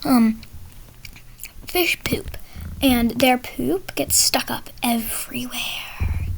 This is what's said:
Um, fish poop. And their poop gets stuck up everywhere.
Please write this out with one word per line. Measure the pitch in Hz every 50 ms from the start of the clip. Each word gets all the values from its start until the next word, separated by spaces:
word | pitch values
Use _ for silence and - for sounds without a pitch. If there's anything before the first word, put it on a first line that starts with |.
| -
Um, | 285 269 247 226 220 220 220 - - - - - - - - - - - - - - - - - - - - - - - - -
fish | - - 359 349 - - - -
poop. | - - - - - - - - - - - - - - -
And | - 269 254 240 233 233
their | 220 233 262 262 254 247
poop | 254 - - - 254 247 311 381 - - -
gets | - 285 - -
stuck | - - - - 277 - -
up | 240 - - - - -
everywhere. | - 247 233 233 226 220 - - - - - 240 247 254 247 - - - - - - - - - - - - - - - -